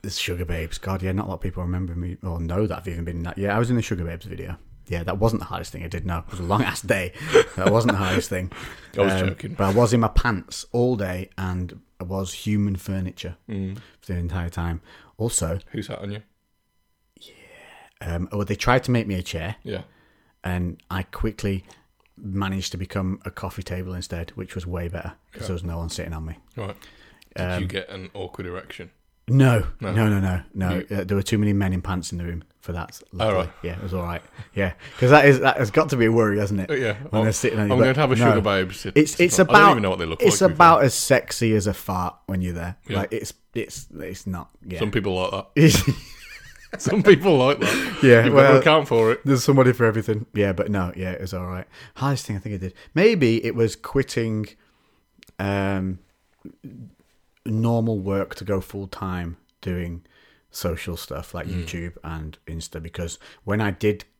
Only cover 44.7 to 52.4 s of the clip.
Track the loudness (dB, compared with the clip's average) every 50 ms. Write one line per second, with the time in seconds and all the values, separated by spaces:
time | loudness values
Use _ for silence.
44.7 | -6 -4 -4 -2 -2 -2 -2 0 -2 -2 -2 -2 -4 -6 -10 _ _ 8 8 8
45.7 | 8 6 4 2 -2 -2 -8 -18 -20 -20 -20 -20 -20 -20 -20 -20 -20 -20 -16 -16
46.7 | -14 -6 -2 0 2 6 8 8 8 8 8 4 6 6 6 4 4 2 0 0
47.7 | 0 -2 -4 -6 -2 4 6 8 8 8 8 8 8 8 8 10 8 8 8 6
48.7 | 6 4 4 4 2 4 4 4 2 2 2 0 2 2 4 4 6 6 6 6
49.7 | 4 4 4 2 4 2 -2 -2 -2 -2 -4 _ 0 0 2 2 2 0 -2 0
50.7 | 0 -2 -2 -2 -4 -6 -8 -8 -6 -8 -8 -8 -8 -8 -8 -8 -8 -10 -10 _
51.7 | -20 -20 -20 -20 _ -4 -2 -2 -2 -2 -4 -6 -8 -6